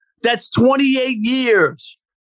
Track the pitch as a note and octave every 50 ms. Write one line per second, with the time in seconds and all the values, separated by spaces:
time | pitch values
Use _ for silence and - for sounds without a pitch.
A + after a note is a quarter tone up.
0 | _ _ _ _ - A#3 A#3+ - - - - - A#3 B3+ C4+ C4+ C#4 C4+ C4 C4
1 | B3+ C4 B3+ G#3+ G#3 A#3 B3+ C4 B3+ A#3+ A3 F#3+ D#3+ - D#3+ - - - - _
2 | _ _ _ _ _